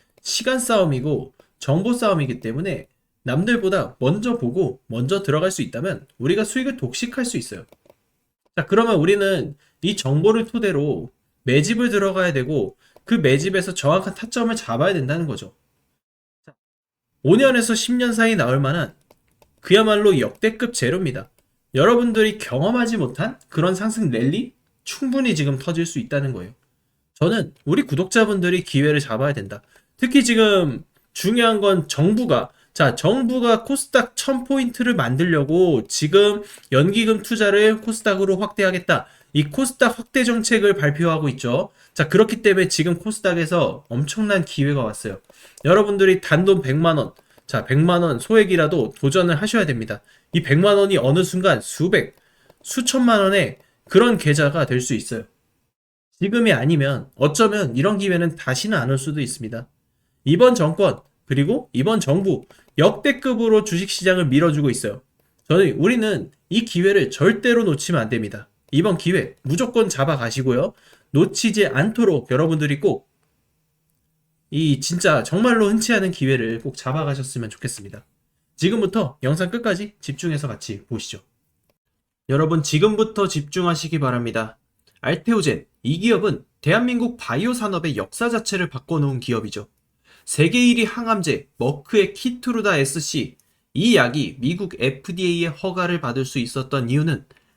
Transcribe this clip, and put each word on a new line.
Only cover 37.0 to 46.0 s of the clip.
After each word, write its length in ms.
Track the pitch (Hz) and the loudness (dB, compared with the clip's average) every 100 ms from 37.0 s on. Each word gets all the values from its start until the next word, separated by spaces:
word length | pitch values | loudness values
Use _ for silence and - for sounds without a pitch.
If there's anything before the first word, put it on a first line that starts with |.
| 220 220 | 2 0
투자를 580 | 220 220 208 202 214 220 | 0 0 2 4 4 2
코스닥으로 560 | 226 220 214 190 196 185 | -4 -4 -2 0 0 0
확대하겠다. 720 | 208 - 190 180 180 151 - _ _ | -2 0 0 0 0 -2 -2 _ _
이 100 | 147 | -2
코스닥 540 | 147 - 262 - 240 233 | 0 0 -2 2 2 0
확대 260 | - 269 | -4 0
정책을 500 | 240 233 214 226 202 | 0 0 0 2 4
발표하고 540 | 190 147 147 170 160 147 | 2 0 0 0 0 -2
있죠. 400 | 123 120 135 214 _ _ | -4 -2 -2 -4 _ _
자, 160 | - 143 | -4 2
그렇기 320 | 190 220 226 | 4 2 2
때문에 280 | 208 190 180 | 2 2 2
지금 300 | - 160 170 | 0 -2 -2
코스닥에서 840 | 214 214 190 175 156 175 110 - - | -6 -4 -2 -2 0 0 0 -4 -8
엄청난 560 | 120 147 220 208 196 | -4 -4 -2 0 0
기회가 380 | 156 - 143 143 | -2 -2 -2 0
왔어요. 360 | 110 104 107 95 _ _ - - | -4 -6 -12 -12 _ _ -20 -4
여러분들이 560 | 143 196 208 202 | 2 4 4 4